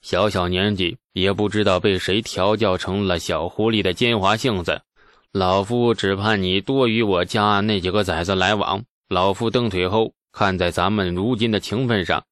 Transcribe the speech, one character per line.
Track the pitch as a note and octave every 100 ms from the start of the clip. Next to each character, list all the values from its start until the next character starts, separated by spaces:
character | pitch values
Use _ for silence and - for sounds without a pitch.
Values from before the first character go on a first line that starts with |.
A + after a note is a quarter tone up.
小 | - F2+ G#2
小 | G2 F2
年 | F2+ G2+ G2+
纪 | F2+ - _
也 | - F#2
不 | F#2+ G#2
知 | G2+
道 | G2+ F2+
被 | G#2 F#2
谁 | - G2
调 | A2+ - F#2+ G#2+
教 | G#2+ F#2
成 | - F#2+ G2
了 | F2
小 | - E2 E2+
狐 | - A2
狸 | A2+
的 | F#2+
奸 | F2 A#2+ A2+
猾 | F#2+ A2
性 | C#3 G2+
子。 | F2 E2+ _ _ _ _ _
老 | G2 F#2 F#2+
夫 | G2+ A#2+ A#2+
只 | A2 G2 G2
盼 | G#2 G#2+
你 | F#2 F#2+
多 | G2 C3+ B2
与 | A2
我 | A2 F2+
家 | F2+ A2+ G#2 G2+
那 | G#2 G#2
几 | F2+
个 | G2
崽 | F#2+ E2
子 | E2+
来 | F#2+ F#2
往。 | G#2 - G2 A2+ _ _
老 | F#2 F#2
夫 | G2 A2+
蹬 | B2 A#2+
腿 | - F2+
后， | G#2 A2 _ _
看 | - G2+ F#2
在 | F2
咱 | F2 F2+
们 | G#2 F#2
如 | F2 G#2 B2
今 | A2+
的 | G#2
情 | - G2+ C3
分 | A2
上 | E2+ D#2 -